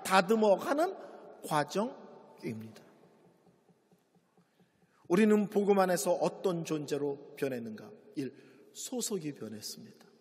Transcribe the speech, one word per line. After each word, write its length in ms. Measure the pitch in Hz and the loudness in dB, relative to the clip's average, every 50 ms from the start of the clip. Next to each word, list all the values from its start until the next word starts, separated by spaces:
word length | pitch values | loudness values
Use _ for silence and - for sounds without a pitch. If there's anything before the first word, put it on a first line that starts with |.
| - | -2
다듬어가는 920 | - 190 190 190 180 226 226 214 208 190 180 - 330 311 294 330 381 381 - - - - - - - - - - | 4 4 4 6 6 2 4 6 4 4 4 2 -2 0 0 0 -2 -2 -8 -14 -16 -18 -18 -20 -20 -20 -16 -8
과정입니다. 1400 | - 165 151 143 143 - 185 214 262 - - - - - - - - - - - 165 117 113 110 113 - - - - - _ - - _ _ _ - _ _ _ _ _ _ _ _ _ _ _ _ _ _ _ _ _ _ _ _ _ _ _ _ _ _ _ _ _ _ _ _ _ _ _ | -2 0 0 0 0 -2 -4 -4 -4 -6 -12 -18 -20 -20 -20 -20 -20 -20 -12 -10 -10 -10 -10 -12 -16 -18 -20 -20 -20 -20 _ -20 -20 _ _ _ -20 _ _ _ _ _ _ _ _ _ _ _ _ _ _ _ _ _ _ _ _ _ _ _ _ _ _ _ _ _ _ _ _ _ _ _
우리는 420 | - 165 185 220 214 214 214 208 - | 2 4 6 6 6 6 4 4 2
복음 300 | - 202 202 190 202 196 | 0 0 4 4 6 6
안에서 340 | 190 185 180 175 - 180 175 | 6 4 4 0 2 0 0
어떤 500 | - 147 - - - - 202 175 170 160 | 2 2 0 -2 0 -2 0 0 0 -2
존재로 720 | - 160 151 147 135 151 139 143 143 139 139 - - - | -4 -4 -4 -2 -4 -4 -2 -2 -4 -4 -6 -10 -18 -6
변했는가? 540 | - 143 135 127 123 117 113 110 104 107 107 - - - - - | -4 -4 -4 -4 -6 -8 -8 -12 -12 -14 -18 -20 -20 -20 -14 -10
일, 180 | 151 135 123 - - - - - - - - | -8 -8 -8 -10 -14 -20 -20 -20 -20 -20 -20
소속이 640 | _ - - - 262 247 220 - 220 190 151 151 - | _ -14 -12 -8 -6 -6 -4 -4 -4 -4 -6 -8 -10
변했습니다. 720 | - 110 107 110 104 - - - - - 110 - _ - - _ _ | -8 -12 -12 -12 -12 -12 -12 -14 -14 -18 -20 -20 _ -20 -20 _ _